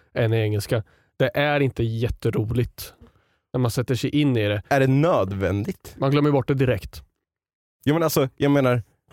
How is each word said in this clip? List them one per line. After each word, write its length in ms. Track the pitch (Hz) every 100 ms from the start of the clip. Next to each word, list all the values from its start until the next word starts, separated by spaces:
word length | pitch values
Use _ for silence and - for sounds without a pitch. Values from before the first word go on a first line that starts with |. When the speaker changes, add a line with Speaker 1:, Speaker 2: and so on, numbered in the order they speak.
| _
Speaker 1:
en 180 | - 117
i 40 | 113
engelska. 420 | 107 107 - 120 - _ _ -
Det 140 | 135
är 260 | - 147 147
inte 220 | 139 -
jätteroligt 1120 | 117 113 120 - 113 110 110 120 117 - - - - _ _ _ _
när 80 | 131
man 100 | 123
sätter 240 | 120 120
sig 160 | 123 131
in 260 | 147 147 123
i 120 | 104
det. 140 | 104 -
Speaker 2:
Är 120 | 139
det 60 | 131
nödvändigt? 1080 | 135 160 151 110 98 95 101 107 185 - -
Speaker 1:
Man 140 | 135
glömmer 200 | 143 147
bort 180 | 143 120
det 60 |
direkt. 480 | 139 127 110 - - - _ _ _ _ _ _ _
Speaker 2:
Ja, 80 | -
men 80 | 156
alltså, 260 | 160 156 135 -
jag 140 | 139
menar, 320 | 143 131 123 - _ _